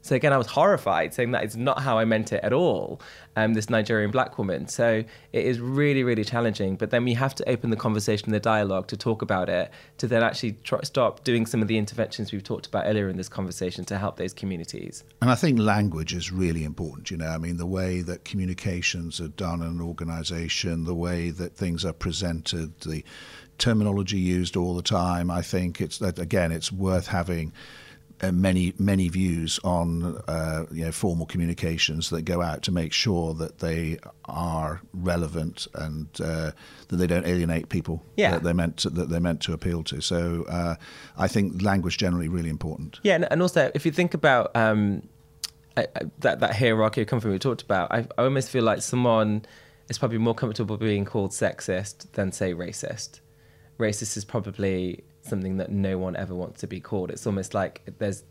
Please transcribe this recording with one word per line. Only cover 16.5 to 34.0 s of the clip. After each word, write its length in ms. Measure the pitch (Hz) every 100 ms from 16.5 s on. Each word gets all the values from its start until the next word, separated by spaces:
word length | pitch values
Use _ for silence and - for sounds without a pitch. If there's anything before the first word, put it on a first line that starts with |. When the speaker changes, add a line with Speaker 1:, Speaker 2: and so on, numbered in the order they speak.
| 82
Speaker 2:
important, 480 | 76 76 82 69 -
you 60 | 87
know, 120 | 80
I 80 | 80
mean, 200 | 82 85
the 100 | 87
way 340 | 95 92 90
that 240 | 85 87 -
communications 960 | 104 92 90 101 87 87 90 85 -
are 60 | 82
done 340 | 73 92 85
in 60 | 82
an 140 | 85
organisation, 1040 | 85 85 82 82 80 85 85 - 90 85 82
the 100 | 87
way 340 | 87 87 85
that 260 | 82 87 -
things 300 | 92 85 92
are 80 |
presented, 840 | 78 95 76 92 82 - 87 80 -
the 240 | 80 78 - - - - - -
terminology 580 | 123 110 104 98 95 101
used 400 | 90 90 87 95
all 180 | 87 87
the 60 |
time. 480 | 85 101 90 87 87
I 140 | 87
think 360 | 87 92 90 -
it's 200 | 82 -
that, 180 | 98 85
again, 340 | 87 98 85
it's 200 | 82 -
worth 340 | 95 95 92 -
having, 480 | 92 85 85 78 - - - - - - -
uh, 80 | 95
many, 420 | 90 95 92 90 -
many 300 | 98 95 90
views 520 | 92 95 82 80 -
on, 540 | 95 87 85 82 87 - -
uh, 380 | 80 80 80 80
you 140 | 80 82
know, 60 |
formal 340 | 80 104 85 80
communications 840 | 90 85 85 87 82 - 78 80
that 100 | 82
go 200 | 80 87
out 200 | 85 73
to 100 | -
make 220 | 87 82
sure 400 | - - 87 82
that 260 | 80 80 -
they 380 | 85 82 80 80